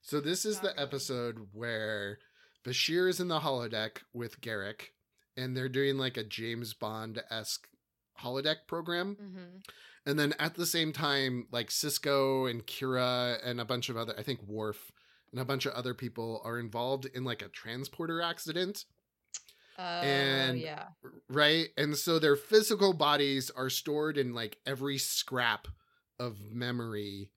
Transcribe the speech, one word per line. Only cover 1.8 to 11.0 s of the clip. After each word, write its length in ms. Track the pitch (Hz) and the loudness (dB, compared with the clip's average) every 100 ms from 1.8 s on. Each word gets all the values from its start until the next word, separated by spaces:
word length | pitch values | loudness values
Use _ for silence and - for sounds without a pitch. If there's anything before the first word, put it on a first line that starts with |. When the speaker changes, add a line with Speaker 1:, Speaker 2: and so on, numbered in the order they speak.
| 110 107 101 104 _ _ - _ - | -2 -2 -4 -8 _ _ -20 _ -4
Speaker 1:
Bashir 420 | 127 - 165 185 | 0 2 4 4
is 120 | 175 | 2
in 80 | 180 | 0
the 120 | 160 | 0
holodeck 580 | 151 131 117 110 110 - - | 0 -2 -2 -2 -4 -6 -14
with 280 | 120 117 - | -8 -8 -8
Garrick, 520 | 120 110 98 107 - _ _ _ _ - | -6 -4 -6 -8 -16 _ _ _ _ -8
and 180 | 127 127 | -4 -2
they're 140 | 131 | 0
doing, 280 | 131 139 135 | 2 2 2
like, 200 | 131 127 | 0 -2
a 60 | |
James 500 | 107 107 113 117 113 | -6 -6 -4 -4 -6
Bond-esque 920 | 110 110 110 110 113 - 110 107 - - _ _ _ _ - | -6 -6 -6 -8 -8 -8 -8 -6 -8 -10 _ _ _ _ -10
holodeck 460 | 123 131 151 160 - | -4 0 0 0 -2
program. 480 | 165 170 170 185 202 | -6 -2 0 -2 -4
Speaker 2:
Mm-hmm. 420 | 202 185 175 185 - - - - - | -12 -14 -14 -18 -20 -20 -20 -10 0
Speaker 1:
And 140 | 151 | 4
then 140 | 147 - | 4 2
at 160 | 156 160 | 0 0
the 100 | 170 | 0
same 280 | 170 156 | 2 0
time, 540 | 143 | 0